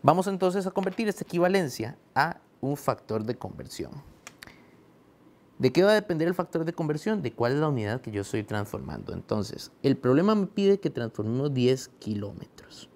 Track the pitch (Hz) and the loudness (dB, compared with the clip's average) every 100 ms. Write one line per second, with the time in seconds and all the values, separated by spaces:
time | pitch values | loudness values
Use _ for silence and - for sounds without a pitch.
0 | 139 175 190 190 185 190 185 196 190 185 | 6 4 2 0 0 0 -2 -2 -4 -2
1 | 220 - - 170 180 196 156 - 110 - | -4 -4 -4 2 4 4 0 -4 -8 -8
2 | _ - 156 - _ _ 131 143 - 117 | _ 0 0 -2 _ _ -4 -2 -2 -2
3 | - 110 110 120 92 - - - 71 143 | -2 -4 -2 -6 -8 -12 -14 -10 -12 -12
4 | - - - - - - - - _ _ | -20 -20 -20 -20 -20 -20 -20 -20 _ _
5 | _ _ - _ _ - 127 147 196 214 | _ _ -20 _ _ 0 2 6 6 4
6 | 208 160 165 180 170 165 165 165 156 151 | 2 0 0 0 -4 -2 -4 -2 -4 -2
7 | 214 214 127 - 120 143 156 135 104 123 | -2 -2 -4 0 0 2 2 0 -2 -4
8 | - 101 98 113 104 107 101 - 65 62 | -4 -6 -4 -6 -4 -4 -4 -8 -10 -10
9 | - 90 - 107 98 - - _ 139 - | -10 -12 -4 -4 -4 -10 -16 _ 0 2
10 | 127 139 196 214 185 - 196 196 220 - | 4 4 4 2 0 2 4 4 0 -4
11 | 113 - 107 123 147 131 123 131 - _ | -6 -4 -4 -2 0 2 4 2 -2 _
12 | 104 104 101 92 - - - - - | -6 -6 -6 -12 -16 -20 -20 -20 -20